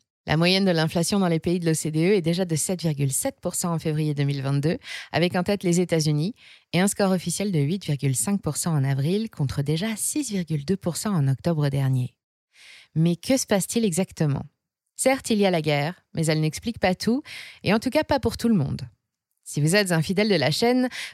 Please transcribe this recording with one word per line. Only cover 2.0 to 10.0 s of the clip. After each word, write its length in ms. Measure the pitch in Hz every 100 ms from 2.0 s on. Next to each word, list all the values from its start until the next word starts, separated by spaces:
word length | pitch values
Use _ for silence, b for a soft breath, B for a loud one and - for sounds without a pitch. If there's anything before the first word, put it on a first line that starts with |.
| 170
E 40 |
est 60 | 208
déjà 240 | 160 170
de 100 | 185 160
sept 260 | - 185
virgule 280 | 170 143 139
sept 260 | 135 269 -
pour 140 | 180
cent 180 | - 175
en 60 | 165
février 340 | 160 151 151
deux 120 | 143
mille 180 | 143 143
vingt-deux, 340 | 131 143 147 247 B B B
avec 220 | - 180
en 80 | 180
tête 220 | 175 202
les 160 | 180 170
États-Unis, 540 | 180 165 151 151 165 - B B B
et 60 | 165
un 60 | 202
score 240 | - 196
officiel 420 | 185 175 - 202
de 60 | 170
huit 280 | 139 196 -
virgule 280 | 147 139
cinq 240 | 131 - 202
pour 160 | - 147
cent 160 | -
en 100 | 156
avril, 460 | 135 135 139 202 226
contre 320 | - 139 -
déjà 340 | 143 160 220
six 340 | 214